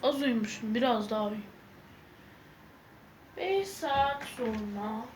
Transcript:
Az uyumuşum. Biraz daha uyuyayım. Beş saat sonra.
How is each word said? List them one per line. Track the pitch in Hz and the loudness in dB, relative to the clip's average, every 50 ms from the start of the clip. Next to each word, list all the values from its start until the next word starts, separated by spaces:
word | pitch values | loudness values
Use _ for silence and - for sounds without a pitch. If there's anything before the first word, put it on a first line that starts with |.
| - | 4
Az | 254 294 269 | 2 2 4
uyumuşum. | 285 269 240 226 208 208 - - - 214 214 | 2 2 2 2 0 -2 -4 -6 -4 -2 0
Biraz | 233 240 262 240 220 208 208 | 2 4 4 4 2 2 0
daha | 220 214 214 | 0 0 0
uyuyayım. | 208 214 214 208 - - - - - - - - - - - - - - - - - - - - - - - - - - - - - - - - - - - - - - - | -2 -2 -6 -8 -12 -16 -20 -20 -20 -20 -20 -20 -20 -20 -20 -20 -20 -20 -20 -20 -20 -20 -20 -20 -20 -20 -20 -20 -20 -20 -20 -20 -20 -20 -20 -20 -20 -20 -20 -20 -18 -10 -6
Beş | - 381 381 392 392 - | -2 2 2 2 2 0
saat | - - 330 294 277 277 277 277 285 277 277 - - - | -6 -6 -2 0 4 4 4 4 2 -2 -6 -10 -6 -4
sonra. | 247 226 214 214 208 208 202 202 208 214 220 220 240 - - | -2 -2 -2 -2 -4 -4 -4 -4 -4 -4 -4 -4 -8 -10 -14